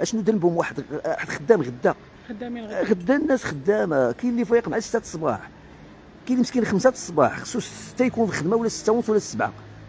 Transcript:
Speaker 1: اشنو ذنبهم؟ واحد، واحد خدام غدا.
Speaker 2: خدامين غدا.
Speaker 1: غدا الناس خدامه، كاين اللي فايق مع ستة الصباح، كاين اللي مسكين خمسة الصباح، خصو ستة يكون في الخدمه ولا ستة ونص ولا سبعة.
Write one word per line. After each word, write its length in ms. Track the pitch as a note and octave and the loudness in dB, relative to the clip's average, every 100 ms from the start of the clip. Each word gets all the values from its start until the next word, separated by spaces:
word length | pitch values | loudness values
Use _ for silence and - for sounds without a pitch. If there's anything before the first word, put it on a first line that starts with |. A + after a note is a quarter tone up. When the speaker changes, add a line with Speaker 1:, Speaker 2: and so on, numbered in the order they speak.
Speaker 1:
اشنو 200 | - A3 | -2 -2
ذنبهم؟ 360 | G3 A3 F3 E3+ | 0 2 2 2
واحد، 280 | D#3+ - C3+ D3 | -2 -4 -8 -6
واحد 240 | - - - | -4 -4 -6
خدام 340 | - D3 A3 | -6 4 4
غدا. 320 | B2+ B2 F#3+ - - - - | 4 -2 -2 -2 -8 -20 -14
Speaker 2:
خدامين 360 | G#3+ A#3+ A#3+ | -12 -10 -10
غدا. 180 | G#3+ G#3+ | -8 -4
Speaker 1:
غدا 340 | F#3 G3+ F3 C#4+ | 0 0 2 2
الناس 280 | D#4 C4 | 4 0
خدامه، 680 | - D3 C#3 G#3+ G3+ C#3+ B2 | 0 -6 0 2 2 2 2
كاين 200 | B2 B3 | 0 -2
اللي 120 | A#3 | 0
فايق 240 | A#3+ A#3 G#3 | 2 2 2
مع 100 | D#3 | -4
ستة 180 | - A#3 | -2 -4
الصباح، 400 | - D#3+ D#3 A2+ - - - - - - - - - | -4 -4 -2 -4 -6 -20 -20 -20 -20 -20 -20 -16 -2
كاين 40 | |
اللي 100 | B3+ | 0
مسكين 240 | A#3 B3+ | 2 0
خمسة 260 | F#3 G3 B3+ | 2 4 4
الصباح، 480 | B3 - D#3+ B2 - | 2 -4 2 2 2
خصو 200 | - B3 | -8 -8
ستة 440 | - - - - | -8 -10 -12 0
يكون 220 | B3+ - A3 | 0 2 0
في 60 | |
الخدمه 240 | C#3 D#3+ A#3 | 0 0 0
ولا 120 | A3+ | 0
ستة 240 | - - | -2 0
ونص 180 | A#3 A3 | 2 4
ولا 80 | G#3+ | 2
سبعة. 340 | - A2 A2+ - - - | 0 -4 -4 -4 -18 -20